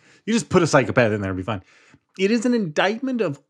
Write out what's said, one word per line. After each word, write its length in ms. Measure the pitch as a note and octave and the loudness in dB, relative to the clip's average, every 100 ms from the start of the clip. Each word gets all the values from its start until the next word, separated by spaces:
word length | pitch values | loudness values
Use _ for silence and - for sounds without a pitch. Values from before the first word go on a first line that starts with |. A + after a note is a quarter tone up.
| _ _ | _ _
you 80 | - | -2
just 160 | A3+ D3+ | -2 2
put 140 | F3+ | 2
a 40 | E3 | 4
psychopath 460 | D3 G#2+ G#2 A#2 | 2 2 2 2
in 80 | G#2+ | 0
there 120 | F#2+ | -4
and 40 | F#2 | -6
be 60 | |
fine." 200 | F#2 G2+ - _ _ _ _ - | -6 -8 -10 _ _ _ _ -4
It 120 | F#3+ | 0
is 160 | A#3 B3 | 0 0
an 80 | |
indictment 680 | A#3+ F#3 D3+ F#3 A3+ C4 B3 | -2 -2 0 -2 -2 -6 -4
of 220 | F3 C#3 _ | -4 -6 _